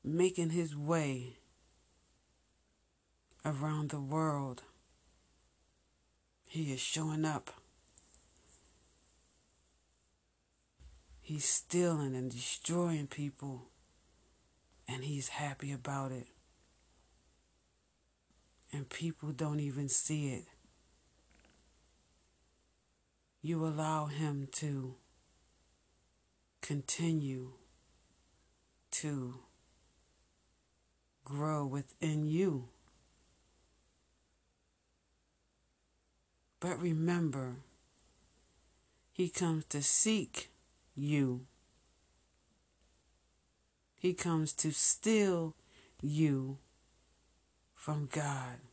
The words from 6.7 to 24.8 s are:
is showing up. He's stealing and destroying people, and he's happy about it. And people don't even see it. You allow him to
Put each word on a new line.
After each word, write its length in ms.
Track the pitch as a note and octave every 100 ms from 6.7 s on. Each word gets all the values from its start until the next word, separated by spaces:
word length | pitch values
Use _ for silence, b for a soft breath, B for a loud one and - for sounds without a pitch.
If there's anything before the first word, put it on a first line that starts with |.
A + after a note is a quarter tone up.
is 80 | C3
showing 460 | - D#3+ D#3 D#3 D#3
up. 260 | D3 - - - _ _ - - - _ _ - - _ _ _ _ _ _ _ _ _ _ _ _ _ _ _ _ _ _ _ _ _ _ - - _ -
He's 240 | - D3+ -
stealing 680 | - - F3 F3 D#3+ C#3 B2+
and 140 | B2+
destroying 760 | A#2+ B2 - - E3+ F3 D#3+ C#3+
people, 640 | - C#3+ - C#3 B2+ B2 _ _ _ _ _ _ _ _ _ _ - -
and 160 | B2+
he's 260 | C#3 C#3+ C3
happy 420 | - D3 C3+ C#3+
about 400 | C#3 B2 C#3 C3+
it. 160 | B2+ B2 - _ _ _ _ _ _ _ _ _ _ _ _ _ _ _ _ _ _ _ _ _ _ _
And 180 | C#3+ C3
people 420 | - E3 D#3 D3+
don't 280 | C#3 D#3 D3+
even 300 | C#3+ C3+ C#3
see 400 | - - D#3 C#3+
it. 160 | B2 - - - _ _ _ _ _ _ - - _ _ _ _ _ _ _ _ _ _ _ _ _ _ _ _ _ _ _
You 240 | D3+ E3 D#3+
allow 420 | D3+ D#3 D#3 D3+
him 400 | C#3+ D#3 C#3+ C3+
to 420 | - D3+ C#3